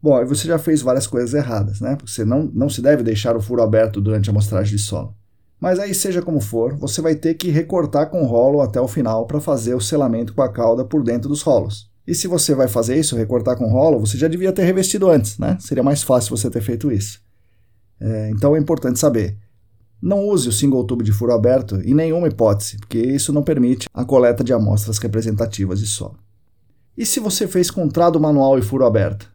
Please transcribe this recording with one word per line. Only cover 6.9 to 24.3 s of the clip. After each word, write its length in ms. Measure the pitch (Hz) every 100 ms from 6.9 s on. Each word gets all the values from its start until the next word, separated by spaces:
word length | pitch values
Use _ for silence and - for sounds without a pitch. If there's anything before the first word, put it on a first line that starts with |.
| -
vai 140 | 165 156
ter 180 | 165
que 160 | 160 180
recortar 600 | 151 160 185 151 147 151
com 160 | 180 139
rolo 360 | 117 127 143
até 180 | 131 123
o 80 | 127
final 400 | 127 117 110 113
pra 140 | 147
fazer 340 | 147 135 110 123
o 60 |
selamento 520 | 107 151 135 113 117
com 80 | -
a 80 | 131
cauda 360 | 110 113 120 117
por 180 | 156
dentro 240 | 120 120 135
dos 140 | 143
rolos. 480 | - 123 90 104 - _ -
E 80 | 170
se 120 | 185
você 280 | 175 - 190
vai 120 | 131
fazer 300 | 104 117 135
isso, 180 | 151 120
recortar 420 | 107 123 113 123
com 100 | 117
rolo, 320 | 120 156 135
você 180 | 107 123
já 100 | 156
devia 260 | 170 185
ter 100 | 190
revestido 460 | 180 185 185 208 190
antes, 280 | 156 104 -
né? 200 | - 185
Seria 240 | - 131
mais 180 | 131 143
fácil 340 | - 127 117 117
você 140 | 117
ter 120 | 120
feito 300 | 107 117 147
isso. 300 | 107 101 - _ _ _ _ _ _ _ _
É, 300 | 110 110 107
então 260 | 104 143 156
é 40 |
importante 380 | 151 - 127 123
saber. 400 | 151 117 95 104 - _ _ _ _ _
Não 240 | 170 202 202
use 220 | 196 120
o 40 |
single 320 | 104 143 131 110
tube 180 | 120
de 80 | 107
furo 220 | 104 120
aberto 420 | 117 113 127 104 98
em 120 | 101
nenhuma 360 | 143 165 165 170
hipótese, 480 | 104 110 104 - 104
porque 200 | - 113
isso 360 | 120 139 -
não 100 | 147
permite 440 | 143 151 123 127 -
a 120 | - 123
coleta 400 | 135 123